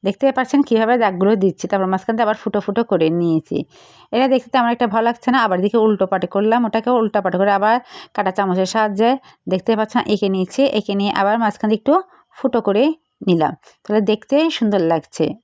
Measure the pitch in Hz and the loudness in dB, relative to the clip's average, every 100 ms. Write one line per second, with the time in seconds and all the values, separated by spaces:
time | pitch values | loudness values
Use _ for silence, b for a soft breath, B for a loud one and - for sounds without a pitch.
0 | 190 202 269 262 247 285 285 226 220 247 | -4 0 0 0 0 0 2 2 2 2
1 | 220 180 196 220 190 165 - 196 190 190 | 2 2 2 2 2 -2 -4 -2 0 -2
2 | - 220 220 214 - 208 - 202 226 185 | -2 -2 0 -2 -2 -4 -2 -4 0 2
3 | 160 170 170 160 - - - B B B | 2 0 0 0 -2 -8 -8 B B B
4 | B 226 269 262 254 262 233 240 240 214 | B -2 2 0 0 -2 0 0 -2 0
5 | 226 240 - 254 226 180 196 233 220 208 | 0 -2 -2 0 2 0 0 2 2 2
6 | 190 190 185 196 214 233 233 220 226 247 | 0 -2 -2 -2 0 0 0 -2 0 0
7 | 220 208 190 180 196 196 208 240 - B | 0 0 -2 0 0 2 2 0 -2 B
8 | B - 190 185 196 185 190 226 214 196 | B -4 -4 -2 -2 0 -2 0 -2 0
9 | 226 262 b b - 185 - 220 220 240 | 0 0 b b -6 -4 0 -2 0 -2
10 | - 208 202 190 185 - 277 214 202 196 | -2 -2 0 -2 -4 0 0 0 -4 -4
11 | 202 - 196 220 220 - 214 214 - 330 | -2 0 0 0 -2 -2 -2 -2 2 0
12 | 381 b b - 262 240 208 202 285 320 | 0 b b -6 -2 -2 0 2 0 -2
13 | _ _ 196 170 151 160 b b - 208 | _ _ 0 2 0 -4 b b -2 -2
14 | 202 214 - 277 320 - 220 202 165 165 | 0 -2 0 0 0 0 0 2 2 0
15 | - - 156 208 | -4 -4 -4 -4